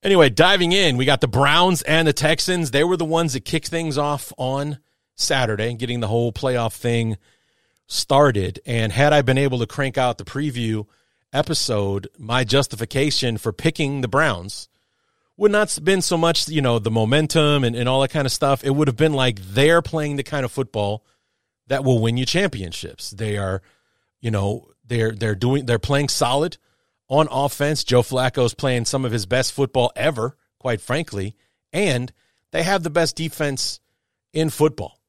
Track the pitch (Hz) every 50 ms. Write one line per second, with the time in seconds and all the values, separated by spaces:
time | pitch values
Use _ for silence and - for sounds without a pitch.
0 | _ 196 196 185 160 135 110 - 156 180 196 196 180 170 175 196 196 165 131 123
1 | 131 131 143 131 - 120 104 123 139 139 147 165 175 185 180 160 - - 151 165
2 | 165 160 143 - 147 151 165 156 - - 185 180 165 139 113 139 151 175 185 180
3 | 170 156 160 165 170 160 123 127 - - - 160 - - - 165 165 160 139 139
4 | 147 147 147 139 - - - - 131 127 131 139 143 151 147 139 _ _ _ _
5 | _ _ _ - - - 143 135 127 110 110 101 110 117 120 113 120 120 120 120
6 | 117 98 110 117 117 120 107 - - 131 127 120 113 113 - - - 120 117 117
7 | 117 113 110 - _ _ _ _ _ _ _ _ _ _ _ _ _ _ - -
8 | - _ 139 135 147 143 120 101 95 90 90 - - - 120 117 110 110 87 113
9 | 143 147 151 147 139 120 131 131 139 139 127 127 117 - - - 143 135 117 -
10 | 127 123 120 - 104 - - 135 147 151 123 120 117 110 110 107 104 _ _ _
11 | _ _ _ _ _ _ - 131 156 - 165 - - - 120 104 101 98 98 101
12 | 98 - _ _ 107 107 120 127 131 104 107 139 139 - - 104 117 110 - 135
13 | 139 151 139 - - 123 113 104 - 117 101 - - 160 160 - 160 139 139 139
14 | 127 120 92 139 160 156 110 87 87 95 - - - _ _ _ _ _ _ _
15 | _ _ _ _ _ _ _ - 202 208 202 208 208 - - - 151 170 196 185
16 | - - 185 170 165 165 165 - - - 156 151 135 127 117 113 104 113 110 113
17 | 110 107 127 147 156 147 - 160 151 147 147 143 131 120 117 117 120 123 131 135
18 | 135 131 - 156 139 131 - - - 139 139 131 - 139 135 143 156 143 123 110
19 | 156 160 151 139 131 127 117 98 95 95 95 120 139 156 170 170 165 - - 160
20 | 151 147 143 139 135 - - 147 131 123 - - 135 - - 110 104 101 104 107
21 | _ _ _ _ _ _ _ _ _ _ _ _ _ _ 135 135 139 135 127 117
22 | 110 113 117 123 127 - - 170 202 190 - 110 95 87 - - - - - -
23 | - - - 101 113 107 104 101 98 95 92 95 _ _ _ _ _ _ _ _
24 | _ _ _ _ - 117 110 104 98 98 107 120 - _ _ _ _ 113 120 120
25 | 110 110 113 98 110 110 104 92 113 123 131 143 143 123 120 110 - - 143 139
26 | 147 135 - - 143 123 123 139 156 180 - - _ _ _ _ _ _ _ _
27 | _ _ 127 143 160 - - 131 139 143 - - 143 143 156 143 - - 123 123
28 | 117 - 131 131 127 127 - - 123 117 - - - 139 127 123 117 - - 135
29 | 131 123 110 117 98 92 120 127 135 - - - 143 131 _ 131 120 120 - -
30 | 110 151 156 120 - 127 - _ _ _ _ _ _ 131 117 - - - 123 151
31 | 170 - - 101 95 101 107 _ _ _ _ _ _ _ - 165 208 190 139 123
32 | 123 123 - _ _ _ _ _ _ _ - - - 175 196 196 165 170 147 170
33 | 165 156 - - 160 160 - - 156 143 135 123 - - - - _ _ _ _
34 | _ _ _ _ _ _ _ 151 160 160 - - 147 156 127 - 90 73 _ _
35 | _